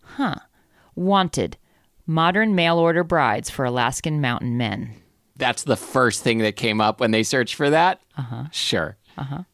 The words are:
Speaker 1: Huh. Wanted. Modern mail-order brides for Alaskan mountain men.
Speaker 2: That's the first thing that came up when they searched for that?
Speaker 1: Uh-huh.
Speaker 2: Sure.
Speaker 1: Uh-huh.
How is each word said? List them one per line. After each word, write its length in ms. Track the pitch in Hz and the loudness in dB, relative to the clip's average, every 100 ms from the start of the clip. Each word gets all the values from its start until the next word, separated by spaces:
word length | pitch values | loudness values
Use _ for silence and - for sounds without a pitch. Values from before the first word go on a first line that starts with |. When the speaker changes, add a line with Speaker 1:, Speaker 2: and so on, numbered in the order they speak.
Speaker 1:
Huh. 340 | - - 254 - _ _ _ _ _ - | -18 -4 -4 -4 _ _ _ _ _ -4
Wanted. 600 | 180 196 185 - 92 - _ _ _ _ - | 2 2 2 -2 -4 -6 _ _ _ _ -4
Modern 480 | 160 165 185 220 185 | 0 2 2 2 2
mail-order 480 | 165 170 165 165 | 2 4 4 2
brides 460 | 170 175 127 107 - | 2 2 2 0 -4
for 160 | - 127 | -4 -2
Alaskan 540 | 123 120 127 160 151 | 0 0 -2 -4 -2
mountain 360 | 135 120 123 120 | 0 -2 -2 -2
men. 360 | 113 101 117 107 _ _ _ - | -2 -4 -8 -14 _ _ _ -4
Speaker 2:
That's 280 | 127 120 | -2 -2
the 140 | - 113 | -2 -2
first 440 | - 131 123 - | 0 2 2 2
thing 160 | 127 113 | 0 2
that 160 | 110 104 | 0 0
came 240 | 117 107 | -2 2
up 180 | 107 107 | 0 2
when 120 | 120 | 2
they 120 | 110 | 2
searched 320 | 110 135 117 - | 2 0 -2 0
for 140 | 143 | 2
that? 320 | 160 175 - _ - | 4 4 0 _ -12
Speaker 1:
Uh-huh. 280 | 123 120 143 | -10 -10 -10
Speaker 2:
Sure. 460 | - - 101 80 101 _ - | -6 -2 -2 -2 -8 _ -12
Speaker 1:
Uh-huh. 260 | 135 139 185 | -10 -10 -12